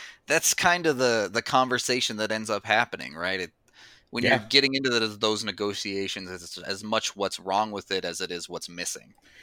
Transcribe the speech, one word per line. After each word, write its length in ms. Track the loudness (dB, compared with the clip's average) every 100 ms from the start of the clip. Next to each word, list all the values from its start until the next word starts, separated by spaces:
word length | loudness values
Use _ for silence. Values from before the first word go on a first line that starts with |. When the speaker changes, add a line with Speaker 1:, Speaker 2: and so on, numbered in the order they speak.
| -20 -12 0
Speaker 1:
that's 260 | 2 2
kind 320 | 4 4 4 2
of 120 | 4
the, 320 | 4 4 2
the 100 | 0
conversation 760 | 2 4 4 2 0 0 -2 -2
that 140 | -2
ends 180 | -2 -2
up 140 | -4 2
happening, 500 | 2 2 -2 -12 -6
right? 240 | -4 -4
It, 120 | -6 _ _ _ -20 -20 _ 0
when 80 |
Speaker 2:
Yeah. 160 | 2 2
Speaker 1:
you're 80 | 4
getting 280 | 4 4 2
into 140 | 2
the, 180 | 2 2
those 360 | 2 2 2
negotiations, 880 | -2 -4 -4 -4 -4 -4 -4 -6 -10
it's 260 | -12 -12 -12
as 280 | -8 -8 -2
much 320 | -2 -2 -2
what's 200 | -2 -2
wrong 340 | -2 0 0
with 200 | -4 -4
it 140 | -4 -4
as 160 | -4
it 100 | -6
is 160 | -6 -8
what's 220 | -10 -10
missing. 440 | -8 -8 -8 -12 _ _ -20